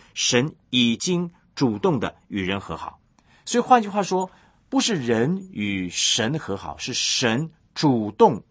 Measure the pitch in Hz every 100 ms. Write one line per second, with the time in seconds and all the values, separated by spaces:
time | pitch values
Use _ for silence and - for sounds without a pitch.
0 | - - - 123 151 - _ 127 120 117
1 | 185 175 175 - _ - 131 104 190 135
2 | 92 - - 98 92 98 - 80 - -
3 | _ _ _ _ - 240 - 247 208 208
4 | 190 185 190 - _ _ _ 269 247 185
5 | 120 113 131 190 190 139 104 98 90 -
6 | - - 110 151 - 98 85 69 - 120
7 | - - 123 117 160 - _ - 151 120
8 | 104 104 226 104 -